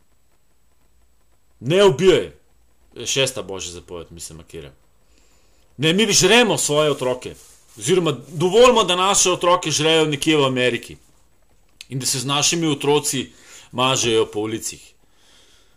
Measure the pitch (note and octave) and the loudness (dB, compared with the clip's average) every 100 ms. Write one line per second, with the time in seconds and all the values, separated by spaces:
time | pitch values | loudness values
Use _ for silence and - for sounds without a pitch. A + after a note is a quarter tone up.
0 | _ _ _ _ _ _ _ _ _ _ | _ _ _ _ _ _ _ _ _ _
1 | _ _ _ _ _ - A#2 F3+ G3+ C#3+ | _ _ _ _ _ -10 0 4 4 4
2 | F#3 C#3+ E2+ - _ _ _ _ _ - | 2 2 0 -12 _ _ _ _ _ -14
3 | A2+ C#3 C3 - F#2 F#2+ F2 F2 F2 F2 | -6 -4 -4 -4 -10 -12 -12 -16 -16 -16
4 | D#2+ E2 - D#2+ D#2+ E2 C#2+ - _ _ | -16 -18 -18 -20 -20 -18 -18 -20 _ _
5 | _ _ _ _ _ _ _ - D#3 F#3 | _ _ _ _ _ _ _ -4 0 2
6 | A3 F#3+ F3+ A#3 A3+ D3+ - D3 D3+ C3+ | 2 4 4 4 4 0 0 0 0 0
7 | B2+ B2 F2+ D#2+ - _ _ - G#2+ F#3 | -2 -4 -8 -16 -20 _ _ -8 -2 0
8 | D#3+ B2+ C3 D#3+ F3+ G#3+ B3+ A3+ F#3 F3+ | 0 -4 -8 -4 2 6 6 6 2 0
9 | F#3+ F#3+ F#3+ F3 F3 E3+ E3 C#3+ D#3 D#3+ | 0 2 2 2 2 2 0 -2 2 2
10 | D#3 C#3+ D#3+ D#3 C3+ B2+ B2 A#2+ - D2+ | 2 0 0 2 2 2 0 -2 -8 -20
11 | _ _ _ _ _ _ _ - - C3 | _ _ _ _ _ _ _ -20 -12 -8
12 | B2 C3 B2+ C#3+ - E3+ D#3+ C#3 C3+ D3 | -6 -6 -4 -2 -2 -2 -2 -2 0 0
13 | D3 C3+ G#2+ - - - - A#2 C3 C3+ | 0 -6 -8 -14 -20 -20 -12 -2 0 0
14 | A#2+ A2 G#2+ G#2 A2 A2 - - - _ | 2 2 0 -4 -6 -6 -10 -14 -20 _
15 | _ _ _ _ _ _ _ | _ _ _ _ _ _ _